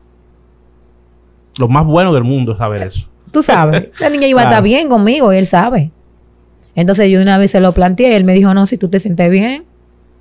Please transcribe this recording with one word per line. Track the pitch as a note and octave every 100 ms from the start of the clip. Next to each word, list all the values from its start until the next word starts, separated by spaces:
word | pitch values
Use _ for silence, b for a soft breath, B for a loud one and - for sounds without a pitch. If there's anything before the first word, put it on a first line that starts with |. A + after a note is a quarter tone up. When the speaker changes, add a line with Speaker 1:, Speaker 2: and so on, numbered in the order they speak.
| _ _ _ _ _ _ _ _ _ _ _ _ _ _ _ -
Speaker 1:
Lo | A#2+
más | C#3+
bueno | D#3 D#3+ F#3
del | D3
mundo | A#2+ C3+ A#2
es | G#2
saber | A2 G#2
eso. | F#2+ - - _ _
Speaker 2:
Tú | D4+
sabes, | D#4 G3 D#3 D#3+ F#3+
Speaker 1:
<laughs> | -
Speaker 2:
la | D4+
niña | D4 C4+
iba | B3+
a |
estar | A#3+ A3+
Speaker 1:
Claro. |
Speaker 2:
bien | G#3 C4 D#4
conmigo | A#3 G3+ D4 A#3
y | F#3+
él | F#3+
sabe. | F3 A3+ A3+ D3+ - _ _ _ _ _ _ _
Entonces | - F3 G3 G3
yo | F#3+
una | F#3+ G3
vez | G3
se | G3
lo | F#3
planteé, | F3+ F3+ F#3 B3 G#3+
él |
me | F#3
dijo, | F#3 G3
"No, | F#3+ G3
si | -
tú | F#3
te | G3
sientes | G3+ E3+ F3
bien, | F#3+ A3+ C#4 E4 _ _ _ _ _